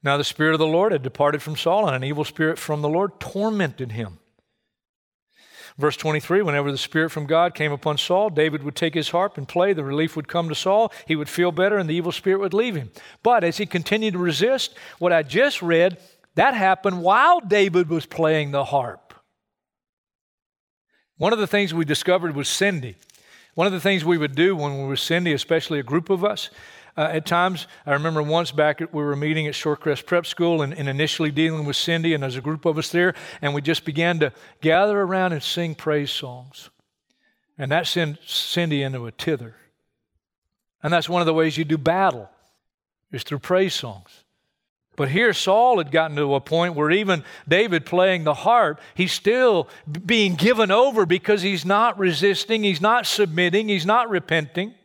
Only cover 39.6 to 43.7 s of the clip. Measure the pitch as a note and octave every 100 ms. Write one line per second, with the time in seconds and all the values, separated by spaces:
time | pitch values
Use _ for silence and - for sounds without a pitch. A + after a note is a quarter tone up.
39.6 | _ _ _ _ _ _ _ _ _ _
40.6 | _ _ D3+ E3+ D#3+ F3 E3 D#3+ D#3+ D3
41.6 | D#3 D#3 C#3 F3+ G3 B2+ G2+ _ _ _
42.6 | _ _ _ _ _ A#2+ - C#3+ - F#3
43.6 | F#3+